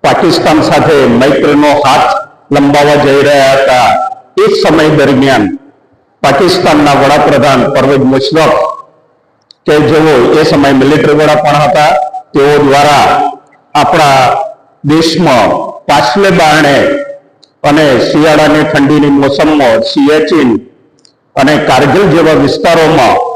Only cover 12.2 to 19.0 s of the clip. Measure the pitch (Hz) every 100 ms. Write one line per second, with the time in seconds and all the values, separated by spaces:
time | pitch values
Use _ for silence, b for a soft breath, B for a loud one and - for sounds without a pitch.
12.2 | - 151 143 147 143 139 147 143 127 -
13.2 | - - _ _ _ 147 143 165 147 135
14.2 | 123 120 - - _ _ 143 156 160 160
15.2 | 160 123 139 - - - - 147 - 202
16.2 | 196 175 156 151 147 139 277 - - -
17.2 | _ _ _ _ 147 147 151 123 - 151
18.2 | 156 151 151 151 143 147 139 147